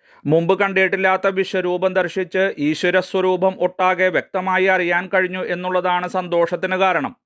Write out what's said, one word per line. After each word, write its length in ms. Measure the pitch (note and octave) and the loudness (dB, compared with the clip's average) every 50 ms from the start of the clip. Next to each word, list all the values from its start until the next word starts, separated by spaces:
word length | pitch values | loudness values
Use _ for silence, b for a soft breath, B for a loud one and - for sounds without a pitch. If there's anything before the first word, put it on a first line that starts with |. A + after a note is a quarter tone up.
| b b b b b | b b b b b
മുമ്പ് 340 | C#3+ D3+ E3 E3+ E3+ F#3+ F3+ | 2 2 2 4 2 2 2
കണ്ടിട്ടില്ലാത്ത 680 | G3+ G3 F#3+ F#3+ F#3+ F#3 F#3 F#3 F#3+ F#3+ F#3+ F#3 F#3+ | 0 0 2 2 2 2 0 0 2 0 0 2 0
വിശ്വരൂപം 680 | G3 F#3+ F#3+ G3 - - F#3+ F3 F3+ F3+ F3+ F3+ F#3+ F#3 | 0 0 0 -2 -2 -2 -2 -2 -2 -2 0 0 0 0
ദർശിച്ച് 600 | F#3 F3+ E3+ - F#3+ F#3 E3+ - F#3+ F#3+ G3 G3 - | 0 -2 0 -2 -6 -6 -2 0 0 0 0 0 -2
ഈശ്വരസ്വരൂപം 960 | C#3+ D3 D#3 - - F3+ F3+ F#3 F3+ - - F#3+ F3+ F#3 F#3 F3+ F3+ F#3+ F#3 - | -2 -2 0 0 0 2 2 2 0 0 -2 0 0 2 2 2 0 0 0 0
ഒട്ടാകെ 500 | F#3 F3 - - F#3 F#3 F#3 F3 F#3 F#3 | -2 -2 0 0 0 0 2 2 2 2
വ്യക്തമായി 560 | E3+ C#3+ - - - F#3+ F#3 F#3 F#3 F#3 F#3+ | 2 0 -2 -2 -6 -4 -2 -2 0 2 2
അറിയാൻ 460 | F#3+ F#3+ F#3 F3+ E3+ F3 F3 F#3 F3+ - | 2 2 2 2 0 0 -2 -2 0 0
കഴിഞ്ഞു 300 | F#3+ F#3 F3+ F3+ F#3 F#3 | 0 0 0 -2 -6 -4
എന്നുള്ളതാണ് 640 | - F3+ F3+ F3+ F3+ F#3 F3+ F3+ F3+ F3+ F3+ F3+ F3+ | -4 -4 -4 -4 -2 -2 0 0 0 0 -2 -2 -4
സന്തോഷത്തിന് 680 | - F#3 F3+ F3 E3+ E3+ E3+ E3 F3+ E3+ F3 F3+ F#3+ | -4 -6 -4 0 0 0 0 0 0 -4 -2 -2 0
കാരണം. 400 | F#3 F#3+ F#3+ F3 E3 C3+ A#2+ - _ _ | 0 2 2 2 0 -2 -4 -6 _ _